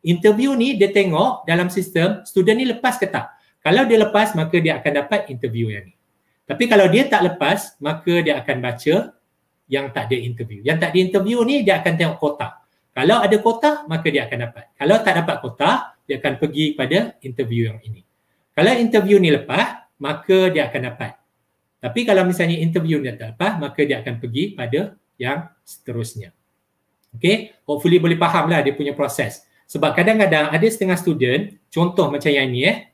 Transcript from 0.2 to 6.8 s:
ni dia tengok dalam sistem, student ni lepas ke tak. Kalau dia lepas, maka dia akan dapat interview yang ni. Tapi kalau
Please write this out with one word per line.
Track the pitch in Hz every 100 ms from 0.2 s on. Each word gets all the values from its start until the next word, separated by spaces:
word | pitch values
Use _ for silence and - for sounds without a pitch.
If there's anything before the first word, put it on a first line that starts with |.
| 214 208 277
ni | 262 247
dia | 226 196
tengok | 202 190 160 254 - -
dalam | 170 180
sistem, | 190 180 170 180 214 -
student | 196 185 226
ni | 262
lepas | 220 - -
ke | 190
tak. | 120 - _ _ _
Kalau | 156 208 254
dia | 226
lepas, | 208 208 214
maka | 170 160 170
dia | 160 151
akan | 151 143
dapat | 143 208 -
interview | 123 120 117 110
yang | 104 92
ni. | _ _ _ _ _
Tapi | - - 240
kalau | 208